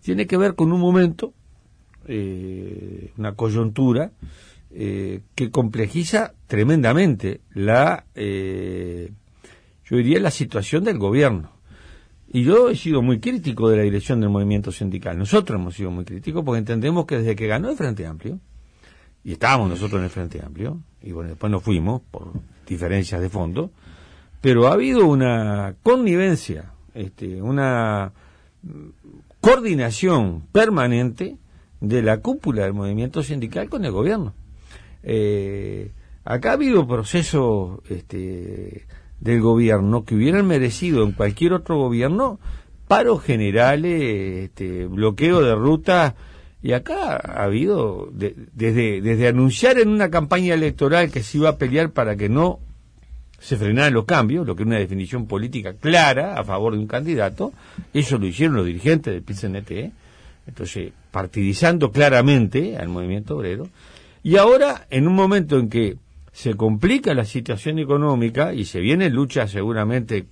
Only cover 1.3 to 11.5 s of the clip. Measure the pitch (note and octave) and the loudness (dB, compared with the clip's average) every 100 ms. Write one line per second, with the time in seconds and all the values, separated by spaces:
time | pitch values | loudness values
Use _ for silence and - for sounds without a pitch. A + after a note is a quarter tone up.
1.3 | _ _ _ _ _ _ _ - A2 G2 | _ _ _ _ _ _ _ -8 -6 -6
2.3 | F#2 F#2+ F#2 F#2+ F#2+ F#2+ F#2 F#2+ - G#2+ | -8 -10 -12 -12 -14 -14 -16 -16 -10 -8
3.3 | G#2 A2+ G#2+ A2+ A2 C3+ A#2+ E3 _ - | -4 -2 0 -2 0 2 2 -2 _ -20
4.3 | - - - - - G#2 G2 G2 F#2+ G2+ | -20 -20 -20 -20 -10 -8 -6 -8 -10 -12
5.3 | - A#2+ C#3 A#2 A2 G#2+ D#3 E3 G#3+ - | -6 -4 0 -2 -2 -4 -2 -2 -2 -2
6.3 | - _ A2 A2 D#3+ A#2+ C#3 F#3+ A2 F#2+ | -8 _ 0 4 4 4 4 4 2 -4
7.3 | - _ - G2+ A#2 D3+ F3+ _ - G#2 | -8 _ -4 2 4 4 0 _ -8 -4
8.3 | G2 F#2+ F#2+ F#2 F#2 F2+ F2 F2 G#2 _ | -4 -4 -6 -6 -8 -8 -10 -12 -16 _
9.3 | _ - - _ _ - A#2+ B2 E3+ F#3+ | _ -20 -20 _ _ -4 0 2 2 2
10.3 | - B2+ A2+ G2 D3+ G#3 E3+ G2 A#2 C#3+ | -2 -4 -4 -2 -2 0 -2 0 4 2
11.3 | G2 D2+ | 2 -6